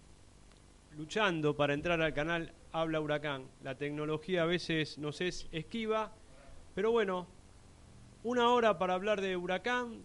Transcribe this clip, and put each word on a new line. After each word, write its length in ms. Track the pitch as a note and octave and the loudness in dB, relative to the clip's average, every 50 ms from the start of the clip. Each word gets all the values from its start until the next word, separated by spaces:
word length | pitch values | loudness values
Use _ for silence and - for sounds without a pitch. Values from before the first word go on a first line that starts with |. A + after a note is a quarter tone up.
| - - - - - - - - - - - - - - - - - - D3+ | -20 -20 -20 -20 -20 -20 -20 -20 -20 -20 -20 -20 -20 -20 -20 -20 -20 -18 -12
luchando 580 | D3+ D#3 D3+ - G#3+ G#3+ F#3+ E3+ D#3+ D3 D3 C#3+ | -12 -10 -4 0 2 2 4 4 2 2 2 2
para 200 | C#3+ D3 C#3+ C#3+ | 2 2 2 2
entrar 260 | D3 D3 F3 E3+ E3 | 0 2 0 2 2
al 140 | D#3+ D#3 C3+ | 2 0 0
canal 400 | C#3+ D#3 E3 E3+ E3 E3 - - - - - | 0 -2 0 -2 -2 -4 -8 -12 -18 -18 -8
Habla 280 | - E3 E3 D#3+ D#3 D#3 | -4 -2 -2 0 0 -2
Huracán. 440 | D3+ D3 D3 D3 D3+ D3+ C#3 C3 C3 C3 - - | 0 0 -2 -2 -2 -4 -4 -6 -8 -14 -18 -12
La 120 | - C3+ C3 | -10 -10 -8
tecnología 720 | B2 C#3+ D3 D3 D3+ D3+ D3+ D#3 D3+ - F#3 F#3 F3 E3 | -6 -6 -6 -4 -4 -2 -2 -4 -4 -2 -2 0 2 2
a 20 | |
veces 500 | E3 F3+ E3+ - - E3 D#3+ D#3 - - | 2 2 0 0 -2 0 0 0 -2 -4
nos 240 | - D3+ D3+ D3 - | -6 -6 -6 -4 -2
es 260 | F3+ F3+ E3+ - - - | -4 -4 -4 -6 -10 -8
esquiva, 580 | - D#3+ D#3 - - A#3 A3 G#3+ A3 A3 G#3+ G#3 - - - - - - - - - - - - - | -8 -8 -8 -6 -6 -6 -2 -2 -2 -2 -2 -4 -10 -18 -20 -20 -20 -20 -20 -18 -18 -18 -18 -10 -4
pero 160 | F#3 G3 A3 | 0 2 4
bueno, 360 | A#3 A#3 G#3+ F#3+ F#3 F3+ F3+ - - - - - - - - - - - - - - - - - - - - | 4 4 2 2 0 -4 -6 -10 -16 -20 -20 -20 -20 -20 -20 -20 -20 -20 -20 -20 -20 -20 -20 -20 -20 -8 -4
una 240 | A3+ B3 B3 A#3+ A#3+ | 0 2 4 6 6
hora 300 | B3 A#3+ A3+ A3 G3 D#3+ | 6 6 6 6 4 4
para 160 | F#3 F#3 F3+ | 2 2 2
hablar 260 | F#3 F#3+ G#3+ G#3+ G3 | 0 2 2 2 2
de 160 | F#3+ F#3+ F#3 | 2 0 -2
Huracán. 640 | F3+ F3 F3 F#3 F#3 - A#3+ B3 B3 B3 A#3 A3 G3+ | -2 0 -2 -2 0 0 0 0 0 -2 -4 -8 -12